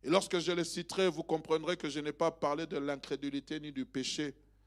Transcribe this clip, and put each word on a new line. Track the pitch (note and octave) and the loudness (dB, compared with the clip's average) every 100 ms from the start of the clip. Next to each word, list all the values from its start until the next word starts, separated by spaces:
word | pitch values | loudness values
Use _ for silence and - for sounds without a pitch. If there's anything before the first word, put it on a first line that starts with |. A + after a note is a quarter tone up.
Et | B2 | 6
lorsque | F3+ F#3 F3+ | 4 4 0
je | D#3+ | 2
les | F3 | 0
citerai, | E3 - E3+ - F#3 | 0 -2 -4 2 2
vous | D3+ | 2
comprendrez | E3 D#3+ D#3 D#3+ D#3 F3 | -2 -2 2 0 2 -2
que | D#3 | -2
je | C#3+ | -2
n'ai | D3 | -4
pas | D3 E3 | 0 0
parlé | E3 D3 D3 E3 | 2 0 0 -2
de | D#3+ | -2
l'incrédulité | C#3+ C#3 - C#3 C#3+ C#3 - D#3 | -2 -4 -4 -4 -2 -4 -6 -8
ni | D3+ | -8
du | C3+ | -6
péché. | C3 C#3+ B2+ - D3+ C3+ _ _ | -4 -4 -4 -2 -4 -4 _ _